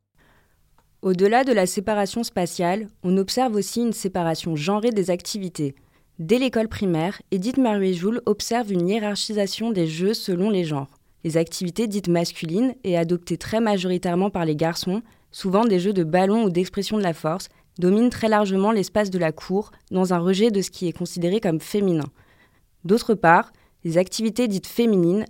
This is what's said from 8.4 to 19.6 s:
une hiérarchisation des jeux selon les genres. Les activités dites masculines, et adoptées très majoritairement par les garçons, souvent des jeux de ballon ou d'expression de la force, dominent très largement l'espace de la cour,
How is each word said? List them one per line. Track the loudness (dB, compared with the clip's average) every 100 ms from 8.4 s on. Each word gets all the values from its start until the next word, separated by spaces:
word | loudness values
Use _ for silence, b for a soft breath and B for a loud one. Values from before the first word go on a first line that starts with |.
| -2 -2 0
une | 0 0
hiérarchisation | 0 -2 -4 -4 -2 -2 -2 -4
des | -2 -2
jeux | 0 -2 -2
selon | -2 -2 0
les | 0
genres. | -2 -4 -6 _ _ _
Les | -2 0
activités | 0 -4 -6 -4 -4
dites | -2 0
masculines, | 0 0 -4 -4 -2 -2 -2
et | -2 0
adoptées | 0 -2 -4 -8
très | -4 -2
majoritairement | 0 0 0 -2 0 0 0
par | 0 -2
les | 0
garçons, | -2 -2 -4 -4 -6 b b
souvent | -8 0 2 4
des | 2
jeux | 2
de | 0
ballon | 2 2 4 2
ou | 2
d'expression | 0 -2 -4 -4 -2
de |
la | -2
force, | -2 -4 -6 -8 _ _ 0
dominent | 2 4 4
très | 2 2
largement | 2 2 2 2
l'espace | 2 0 0 0
de | 0
la | -2
cour, | -4 -4 -4